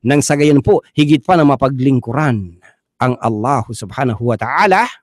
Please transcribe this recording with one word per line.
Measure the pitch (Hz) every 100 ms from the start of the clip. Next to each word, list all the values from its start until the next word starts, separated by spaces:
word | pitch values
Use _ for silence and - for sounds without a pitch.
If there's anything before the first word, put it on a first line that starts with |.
| 113
Nang | 143
sa | - 147
gayon | 147 143
po, | 127 202 _ -
higit | 147 147
pa | - 180
na |
mapaglingkuran | 147 131 135 131 131 131 - 131 151 110 92 85 _ _ _ _
ang | 127 123
Allah | 117 107 120 139 107
subhanahu | 113 98 - 131 107
wa | 120 110
ta'ala. | 113 156 185 185 247 -